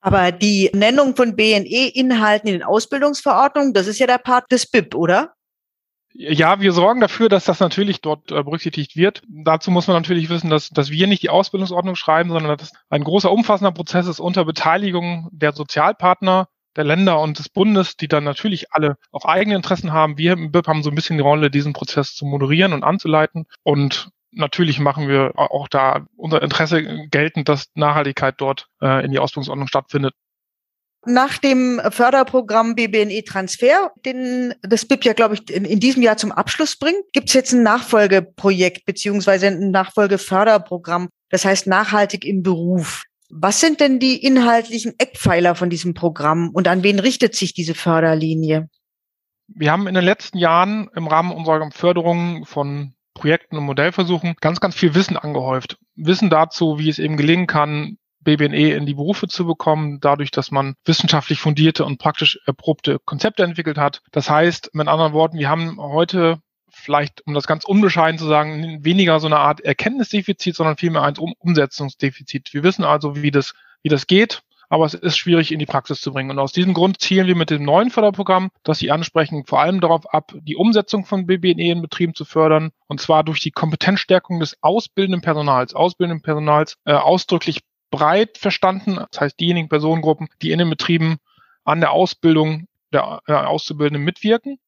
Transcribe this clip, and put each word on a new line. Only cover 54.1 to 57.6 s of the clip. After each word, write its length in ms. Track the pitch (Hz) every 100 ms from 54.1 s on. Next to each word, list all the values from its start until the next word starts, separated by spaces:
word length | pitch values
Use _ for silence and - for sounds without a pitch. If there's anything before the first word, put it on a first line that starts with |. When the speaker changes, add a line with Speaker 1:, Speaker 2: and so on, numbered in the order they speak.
| 175 175 165
Speaker 2:
ganz, 180 | 156 175
ganz 160 | 196 -
viel 180 | 175
Wissen 220 | 156 196 175
angehäuft. 600 | 151 147 127 131 - - _ -
Wissen 340 | 156 185 208
dazu, 500 | 156 160 - 165 151
wie 100 | 156
es 100 | 151
eben 160 | 151 151
gelingen 320 | 147 170 180
kann, 500 | 156